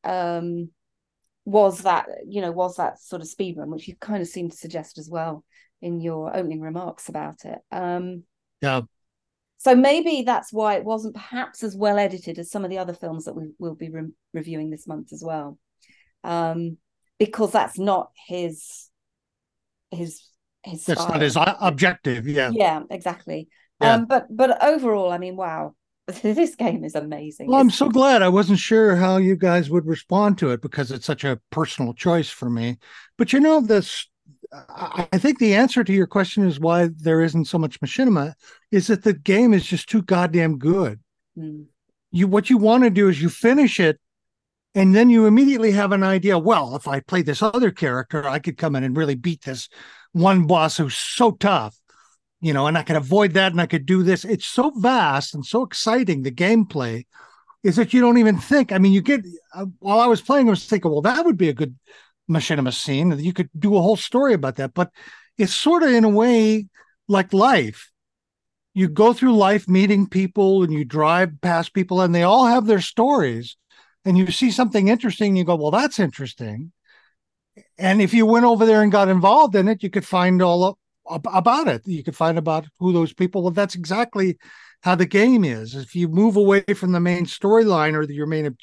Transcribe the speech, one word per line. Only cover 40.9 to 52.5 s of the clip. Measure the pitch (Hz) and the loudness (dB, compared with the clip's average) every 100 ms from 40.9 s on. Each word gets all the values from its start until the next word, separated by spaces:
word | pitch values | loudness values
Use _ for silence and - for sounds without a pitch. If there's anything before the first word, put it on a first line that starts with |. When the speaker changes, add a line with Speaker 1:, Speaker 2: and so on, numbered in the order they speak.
| 107 _ _ _ - | -6 _ _ _ -16
Speaker 1:
Mm. | 156 151 151 _ _ _ _ | -14 -14 -20 _ _ _ _
Speaker 2:
You, | 175 190 | -2 2
what | 202 214 | 2 4
you | 254 | 4
wanna | 214 247 247 | 4 4 4
do | 185 196 | 4 2
is | 151 | 2
you | 165 | -2
finish | - 226 269 277 - | 0 2 4 4 2
it, | 165 151 _ _ _ _ _ _ _ 196 | 0 0 _ _ _ _ _ _ _ 2
and | 190 196 | 4 6
then | 247 | 6
you | 233 214 | 6 6
immediately | 220 277 262 220 | 6 4 2 2
have | 202 202 | 2 0
an | 196 | 0
idea, | 190 190 196 180 | 0 0 2 2
"Well, | 165 208 131 123 | 2 0 0 -8
if | - | -6
I | 139 | -8
play | - 185 | -4 -2
this | 151 139 | -2 -2
other | 214 233 233 | -2 0 0
character, | - 151 123 127 156 139 | 0 -4 -4 -6 -6 -4
I | 143 | -6
could | 160 147 | -6 -6
come | 165 139 | -4 -4
in | |
and | 131 131 | -4 -2
really | 151 135 | -2 -4
beat | 175 160 | -6 -8
this | - 127 - - - - _ | -10 -14 -16 -20 -20 -20 _
one | 180 185 190 156 | 0 2 4 4
boss | 175 156 - | 2 2 -2
who's | 147 - | -6 -6
so | - - 240 | -8 0 0
tough, | - 202 175 107 - _ _ _ _ _ _ | 2 0 0 -4 -12 _ _ _ _ _ _
you | 165 | -2